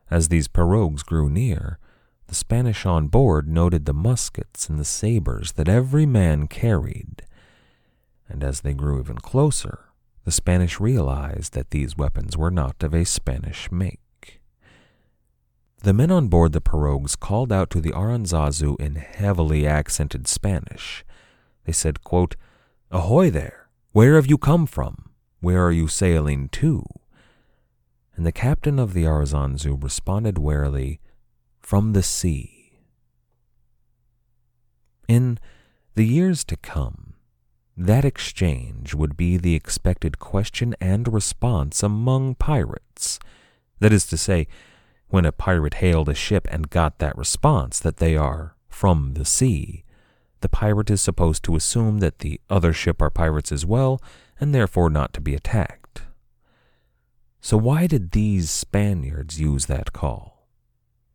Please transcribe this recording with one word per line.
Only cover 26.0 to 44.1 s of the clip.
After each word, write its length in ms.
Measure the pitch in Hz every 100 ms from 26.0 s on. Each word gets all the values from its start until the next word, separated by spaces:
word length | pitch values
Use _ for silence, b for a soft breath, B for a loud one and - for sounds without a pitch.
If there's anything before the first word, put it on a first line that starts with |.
| 92 82 73 69 69
to?" 360 | - 160 131 - - _ b b b b b b b _ _ _ -
And 100 | 82
the 60 |
captain 480 | - 123 156 151 139
of 140 | 113
the 100 | 90
Aranzazu 760 | 80 76 71 73 69 67 71 69
responded 580 | 67 - - 98 113 87
warily, 640 | 73 73 71 69 67 76 - _ _ _ _ _
"From 320 | - 101 110
the 100 | 101
sea." 760 | - - 90 69 58 _ _ _ _ _ _ _ _ _ _ _ _ _ _ _ _ _ _ _ _ _ _ _ _ _ -
In 320 | 120 127 120 b b b b b
the 120 | 107 110
years 360 | 147 185 170
to 120 | - 82
come, 580 | - 76 62 - - - _ _ _ _ _ -
that 280 | 90 117
exchange 920 | 139 - - - 90 65 57 55 60
would 220 | 73 76 73
be 200 | 87 90
the 180 | 87
expected 640 | 80 - - 90 87 80 -
question 560 | - 98 107 - 117 -
and 320 | 92 104 120
response 680 | 110 - - 120 98 71 -
among 520 | 101 104 123 131 131 127
pirates. 840 | - 143 65 - _ - - - b b b b b b
That 140 | 107
is 140 | 104
to 100 | -